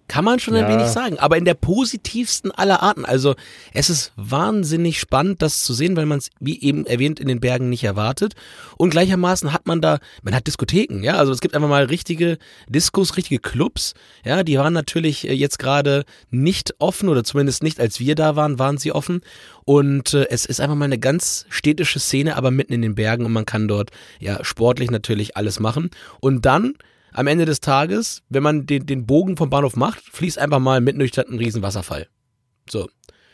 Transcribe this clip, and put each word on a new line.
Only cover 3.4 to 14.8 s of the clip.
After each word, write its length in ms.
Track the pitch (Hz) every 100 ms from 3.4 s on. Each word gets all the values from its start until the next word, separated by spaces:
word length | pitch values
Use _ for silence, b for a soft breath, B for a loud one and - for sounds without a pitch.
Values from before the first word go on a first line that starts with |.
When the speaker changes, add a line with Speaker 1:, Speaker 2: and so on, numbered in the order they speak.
| B B B
Speaker 1:
es 180 | - -
ist 200 | 156 - -
wahnsinnig 840 | 107 135 202 214 151 165 170 156
spannend, 440 | - 131 185 185
das 160 | 156 -
zu 120 | -
sehen, 240 | 120 170 170
weil 120 | 151
man's, 240 | 143 - -
wie 200 | 135 -
eben 240 | 143 147 -
erwähnt, 320 | 120 143 151
in 80 | 135
den 120 | 120
Bergen 300 | 123 123 123
nicht 140 | 120
erwartet. 500 | 107 101 110 131 208 - B B B B
Und 140 | 180
gleichermaßen 640 | 160 185 185 180 185 151
hat 140 | 160 -
man 140 | 165
da, 180 | 156 147 B B
man 100 | 104
hat 140 | 120 147
Diskotheken, 560 | - - 180 - 98
ja, 140 | 120 -
also 140 | 135
es 100 | 127
gibt 120 | -
einfach 160 | 147 151
mal 140 | 143
richtige 560 | 135 170 - 165 170 160 B B B
Diskos, 500 | 143 - 196 185 -
richtige 220 | - 131
Clubs, 540 | - 120 226 - - - b b 120
ja, 160 | 170
die 160 | 160 135
waren 160 | 151
natürlich, 560 | 170